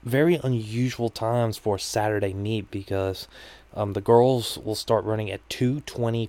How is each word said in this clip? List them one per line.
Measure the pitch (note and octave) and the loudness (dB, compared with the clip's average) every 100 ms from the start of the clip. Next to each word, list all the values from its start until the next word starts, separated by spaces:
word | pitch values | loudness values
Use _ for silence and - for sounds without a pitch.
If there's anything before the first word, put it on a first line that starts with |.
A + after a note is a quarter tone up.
very | A#2 C3 E3 E3 | -2 2 4 2
unusual | C3 A#2+ G#2+ A#2 B2+ - A#2 | 2 -2 -2 -2 -2 0 -4
times | - A2+ A#2+ A2+ - | -2 0 2 0 0
for | G#2+ G2 | -2 -2
a | |
Saturday | - - G#2+ G#2 G2 | -2 0 0 2 0
meet | G2 G#2 A2 G2 | -2 -2 -2 -4
because, | G2+ G2 G2 F#2+ F#2 - - - - - - | -8 -4 -2 -2 -4 -10 -18 -20 -20 -12 -4
um, | G2+ | -4
the | G2+ | -2
girls | A2 A#2 B2+ B2 - - | 6 6 6 4 -2 -6
will | G#2+ G#2 | -6 -4
start | - A2 | 0 0
running | G#2+ A2 G#2 | 2 -2 -2
at | G2 - | -8 -10
two | - B2+ C#3+ | -2 0 0
twenty | - - A#2 A#2 | -6 -4 -2 -2